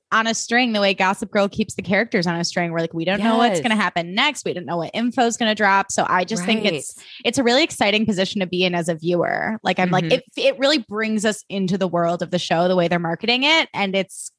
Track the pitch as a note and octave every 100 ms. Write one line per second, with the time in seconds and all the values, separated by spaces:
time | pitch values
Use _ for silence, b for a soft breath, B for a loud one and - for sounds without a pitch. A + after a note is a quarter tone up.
0 | - G#3+ A3+ A3 - A#3 B3+ G#3+ G3 F#3+
1 | F#3+ G3+ G#3+ G#3 G3 - G#3+ - - G3
2 | A#3 G#3 F3 E3+ F3 - E3+ E3 E3 E3
3 | E3 G3 A3 A3+ A#3 F3+ A3+ G#3+ F#3 F3
4 | E3+ G3 C#4+ C#4+ G3 F3+ D#3 E3+ E3 -
5 | A#3+ A#3 A#3 A3+ A3+ G#3+ G#3 G3 G3 -
6 | - F3+ F3+ A3 F3 A3 G#3 D3+ - -
7 | B B B3 A#3+ A#3 B3 E4 - G#3+ G#3+
8 | A3 F#3 F#3+ G#3 F3+ F3+ F#3 F3 E3 D#3+
9 | E3 F3 - - - A3 - F#3 F3+ F3+
10 | E3+ - - - C4+ A3+ C4+ D4+ A3 G#3
11 | A3 G#3+ G#3 G#3 - G3 F#3 F#3+ F#3 E3+
12 | E3+ E3+ F3 F3+ - E3 F3+ F#3 E3+ F3
13 | E3+ E3 A3 B3 C#4 D#4+ C4+ - G3 F#3+
14 | F#3 - -